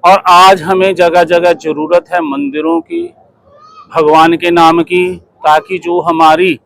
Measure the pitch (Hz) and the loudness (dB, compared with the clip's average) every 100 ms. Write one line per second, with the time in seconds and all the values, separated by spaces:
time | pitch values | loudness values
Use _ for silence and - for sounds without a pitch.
0 | 175 190 180 175 185 190 160 190 190 175 | 4 2 4 4 4 2 -2 -2 -2 0
1 | 175 175 165 175 175 170 160 151 156 175 | 0 2 0 0 0 -2 -6 -6 -2 -2
2 | 170 180 156 139 143 147 156 170 - 339 | -2 -8 -6 -8 -8 -6 -4 -6 -6 -12
3 | 349 _ _ _ _ _ - - - 165 | -12 _ _ _ _ _ -20 -20 -10 -2
4 | 151 156 165 170 175 175 165 165 160 180 | 0 2 2 0 -2 2 2 2 -2 -4
5 | 180 175 _ _ 151 156 151 185 175 175 | -4 -8 _ _ -2 -2 -2 -10 -4 -4
6 | 165 165 160 160 185 135 | -4 0 2 2 0 -4